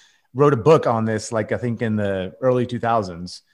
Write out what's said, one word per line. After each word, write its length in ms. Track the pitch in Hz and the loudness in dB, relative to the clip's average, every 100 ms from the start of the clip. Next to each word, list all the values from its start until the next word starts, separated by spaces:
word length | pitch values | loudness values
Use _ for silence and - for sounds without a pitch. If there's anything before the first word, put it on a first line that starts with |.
| _ _ _ | _ _ _
wrote 200 | 123 147 | 2 4
a 20 | 135 | 4
book 300 | 104 156 139 | 4 4 4
on 180 | 117 | 0
this, 280 | 110 110 - | 0 -2 -2
like, 200 | 113 107 | -4 -2
I 60 | 104 | -4
think 240 | 120 110 | -4 -4
in 140 | 113 107 | -2 -2
the 380 | 101 95 92 - | -2 -2 -6 -2
early 260 | 127 127 123 | 0 0 -2
two 120 | 120 | -4
thousands, 640 | 117 117 90 85 90 - _ | -2 -2 -2 -8 -12 -14 _